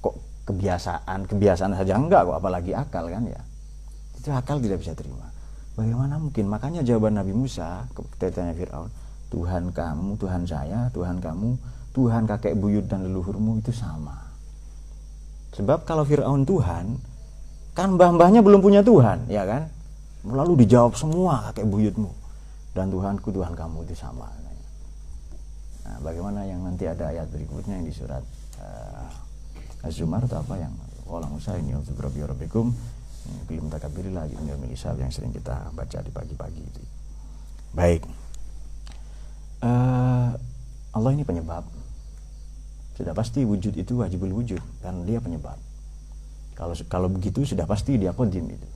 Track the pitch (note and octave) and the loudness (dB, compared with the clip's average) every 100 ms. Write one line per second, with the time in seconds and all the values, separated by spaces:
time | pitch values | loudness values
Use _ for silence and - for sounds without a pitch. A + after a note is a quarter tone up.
0 | - - - - - F#2+ F#2+ F2+ - E2+ | -2 -4 -14 -12 -4 -2 0 0 -2 -6
1 | - F#2+ F#2+ G2+ G2+ F2+ F#2+ F#2+ F#2+ G2 | -4 -6 -2 4 6 6 2 0 2 2
2 | D#3 F#3 F2+ D2+ F#2 F2+ F2 E2 C#3+ F2+ | 6 6 6 2 -2 -2 -2 -4 -4 -6
3 | E2 F#2 A2+ - - - - - - - | -6 -4 -6 -6 -12 -14 -16 -16 -16 -16
4 | - - - C3 B2+ C#3+ A2+ F#2 E2 D#2 | -14 -10 -4 -2 0 0 0 0 -4 -8
5 | D2 B1 - - - - - - A2+ A#2 | -10 -10 -12 -14 -14 -14 -10 -2 0 2
6 | C#3 D3+ D3+ A#2 G2+ G#2+ C3 E3+ B2+ A2+ | 0 0 -2 0 0 0 -2 0 4 4
7 | G#2+ G#2 F#2+ G2+ C3 - E2 F2+ B2 - | 4 4 2 0 -2 -4 -8 -8 -10 -10
8 | - - F#2 F2 F2 E2+ F2+ C#2+ F#2+ - | -12 -4 -4 -2 -4 -4 -6 -8 -10 -12
9 | - - - E2 F2 F2+ F2 F2 E2+ D2 | -14 -14 -8 -4 -2 0 -2 -4 -4 -2
10 | F#2+ G2+ G2 F2+ F2 D#2 D2 G#2 A#2+ F#2 | -2 -2 -2 -2 -2 -4 -2 -2 -2 -2
11 | F2+ F2+ E2+ D#2+ A2 A#2+ - - - - | -2 -2 -4 -2 -2 -2 -6 -12 -4 2
12 | A#2+ A2+ A2 G#2 G#2 G2+ G2+ G#2 G2 G2 | 4 4 2 0 0 2 4 2 2 -2
13 | F#2 F#2+ F2+ G2 A2 A2 A2 A#2+ A2 D#2 | -2 -2 -2 0 0 0 -2 -2 -4 -6
14 | D2 - - - - - - - - - | -8 -10 -12 -14 -14 -14 -14 -14 -14 -14
15 | - - - - - - G#2 D#3+ - D#3+ | -14 -14 -14 -14 -14 -4 2 2 2 2
16 | C#3+ C#3+ B2+ C#3 C3+ F#3+ F2 E2+ F#2 A#2+ | 4 4 4 4 4 4 2 0 -4 -6
17 | - - - - - - - - F#3+ F3+ | -8 -14 -14 -14 -14 -14 -10 -2 2 10
18 | F3 E3+ F3 A3+ G3+ G3+ F#3+ G3+ G#3 G3+ | 10 12 12 12 12 12 12 10 12 10
19 | A#2 F2+ A#2+ G2+ F#2+ A#2+ D#3 - - - | 10 6 0 0 2 0 -2 -8 -14 -16
20 | - - G2 B2+ E3 E3 A2 A#2+ A#2+ G#2+ | -16 -12 -4 0 6 10 10 12 10 6
21 | D#3 D#3+ F#3 C3 G#2+ G#2+ G#2 G2+ G#2+ G2 | 0 2 4 2 0 -2 0 4 2 2
22 | G2+ - - - - - - - F#2+ F#2+ | -4 -6 -14 -14 -14 -16 -8 -4 -2 0
23 | G2 G2 - F#2+ F2 E2+ E2 D#2+ E2 - | -2 -2 -2 -2 -4 -6 -6 -6 -8 -8
24 | - B1 A1 - - - - - - - | -10 -10 -12 -12 -12 -12 -14 -14 -14 -14
25 | - - - - - - - - G1+ A1 | -12 -12 -12 -12 -12 -14 -14 -12 -12 -8
26 | D2 E2 G2 G2+ G2 F2+ F#2 F2 F#2 E2 | -8 -6 -4 -4 -6 -6 -6 -4 -4 -4
27 | E2 E2 D#2 D2+ D2+ - - F#2 E2+ - | -4 -4 -6 -8 -8 -8 -6 -6 -6 -8
28 | B1 C2+ A#1 - - - G1+ G#1 G#1 A1+ | -8 -8 -10 -14 -14 -14 -14 -12 -12 -12
29 | C2 - - - - - - - D#2+ D#2+ | -12 -12 -14 -12 -12 -12 -12 -10 -8 -4
30 | D#2+ F#2 B2 E2 - F#2+ - - - - | -2 0 -2 -2 -4 -6 -6 -8 -12 -14
31 | - E2+ D2 D2 - F#2 D2+ C2+ C#2+ C2+ | -10 -8 -6 -6 -4 -4 -2 -4 -4 -6
32 | C#2 C2 D2 C2 C#2+ A2+ A#2 A#2 - - | -4 -4 -4 -4 -2 0 2 0 -6 -12
33 | - - - - - D#2+ D2+ D#2 D2+ D2+ | -12 -12 -10 -10 -8 -6 -6 -6 -8 -6
34 | F#2 F#2 D#2 C2 D2 C#2+ C2 B1 - D2+ | -6 -6 -6 -6 -6 -6 -6 -6 -4 -2
35 | C2 - B1 A#1 - B1+ G1+ - - - | -4 -4 -6 -6 -6 -6 -6 -8 -8 -8
36 | - - E2 D2+ - - - - - - | -8 -8 -10 -10 -10 -10 -12 -12 -12 -12
37 | - - - - - - - - F2 E2 | -14 -14 -14 -14 -14 -14 -8 2 4 4
38 | - - - - - - - - - - | 0 -12 -10 -10 -10 -10 -12 -12 -12 -12
39 | - - - - - - A#2 A#2+ B2+ B2+ | -14 -14 -14 -14 -14 -4 2 4 4 4
40 | B2+ B2 B2 A#2+ - - - - - A2 | 4 4 2 0 -8 -12 -12 -14 -6 0
41 | A#2 C#3+ D3 F2 D#2+ E2+ E2+ - - - | 2 2 0 -2 -4 -8 -10 -12 -12 -12
42 | - - - - - - - - - - | -14 -16 -16 -14 -14 -14 -14 -14 -14 -6
43 | F2 E2 A#2+ C#3+ B2 G2+ G2+ G2 F#2 B2 | -4 -2 -2 2 2 2 0 -2 -2 0
44 | G2 F2+ F#2+ G2 A#2 F2+ - - F#2 F2+ | 0 0 -2 -2 -2 -4 -8 -10 -8 -6
45 | F2 A#2 A#2+ - - - - - - - | -2 -2 -2 -6 -8 -12 -14 -14 -14 -14
46 | - - - - - - E2+ E2+ F2 F2+ | -14 -14 -14 -14 -14 -8 -6 -6 -2 0
47 | F#2 F#2 G2+ G2+ C#3+ F#2 D#2+ G#2 - C3+ | 2 0 0 0 0 0 0 0 2 2
48 | F#2 F#2 A#2+ F2+ D#2 G#1 - | 2 2 0 0 -4 -8 -12